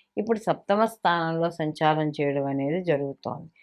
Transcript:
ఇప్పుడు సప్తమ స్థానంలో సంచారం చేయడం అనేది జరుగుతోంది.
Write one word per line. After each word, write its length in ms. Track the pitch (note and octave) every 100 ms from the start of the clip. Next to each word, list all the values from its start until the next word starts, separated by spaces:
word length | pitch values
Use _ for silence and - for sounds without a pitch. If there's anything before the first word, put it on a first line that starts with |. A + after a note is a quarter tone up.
| _ -
ఇప్పుడు 200 | G#3 A3
సప్తమ 460 | F#3 - - G3+
స్థానంలో 680 | A3 - F3 E3+ E3 E3 E3+
సంచారం 580 | E3 D#3 D3+ D#3 D#3 D3+
చేయడం 380 | D3 C#3+ C#3 C#3
అనేది 380 | C#3 C#3 F3
జరుగుతోంది. 680 | F3 C#3+ C#3 C3+ A#2+ - E3 _